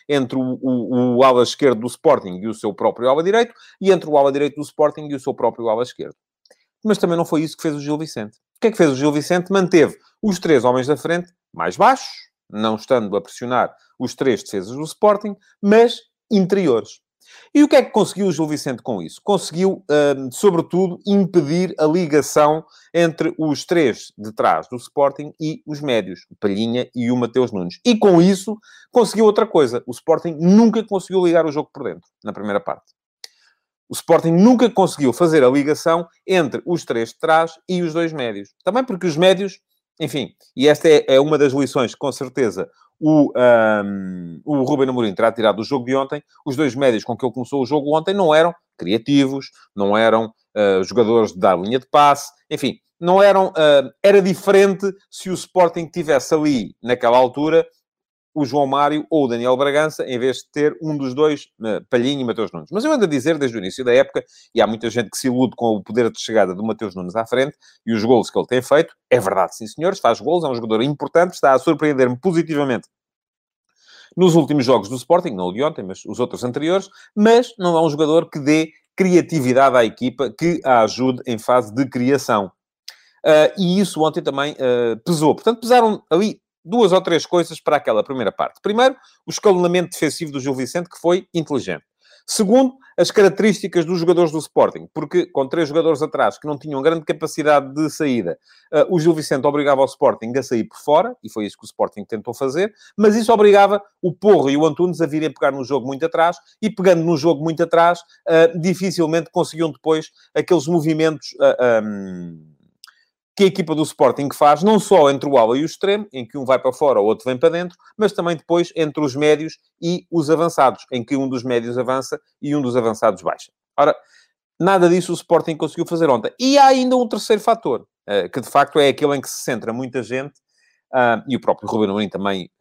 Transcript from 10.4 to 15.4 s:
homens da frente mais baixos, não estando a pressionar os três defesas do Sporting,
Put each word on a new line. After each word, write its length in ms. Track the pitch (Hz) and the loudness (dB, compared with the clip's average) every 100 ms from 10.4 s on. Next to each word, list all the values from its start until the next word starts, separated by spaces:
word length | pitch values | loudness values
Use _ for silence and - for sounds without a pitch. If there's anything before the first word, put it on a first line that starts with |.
| 170 139 | 0 2
homens 220 | 123 127 123 | 2 0 -2
da 100 | 147 | -4
frente 340 | 156 175 175 _ _ | -4 -6 -8 _ _
mais 240 | - 82 110 | -8 -6 2
baixos, 380 | 214 262 - - - _ _ | 2 2 -4 -20 -20 _ _
não 260 | 104 110 110 | -6 -4 -4
estando 380 | - 127 104 98 | -2 -2 0 -4
a 40 | |
pressionar 540 | - - 120 123 95 - _ - | -6 -10 -4 -2 -2 -6 _ -10
os 160 | 127 | -10
três 280 | - 135 107 | -2 -2 -2
defesas 320 | - 101 92 | -4 -8 -8
do 80 | 131 | -10
Sporting, 540 | 151 - 208 202 208 196 | -12 0 2 2 -4 -12